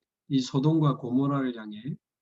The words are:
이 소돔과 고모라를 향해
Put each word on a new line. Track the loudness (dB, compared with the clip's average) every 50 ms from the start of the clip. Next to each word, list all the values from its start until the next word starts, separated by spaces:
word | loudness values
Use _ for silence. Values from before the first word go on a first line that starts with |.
| _ _ _ _ _ -2
이 | 0 0
소돔과 | 0 0 0 2 4 4 4 4 4 2 2
고모라를 | 0 -2 -2 0 2 2 2 0 -2 -2 -4 -6
향해 | -8 -10 -12 -14 -12 -10 -12 -12 -12 _ _ _ _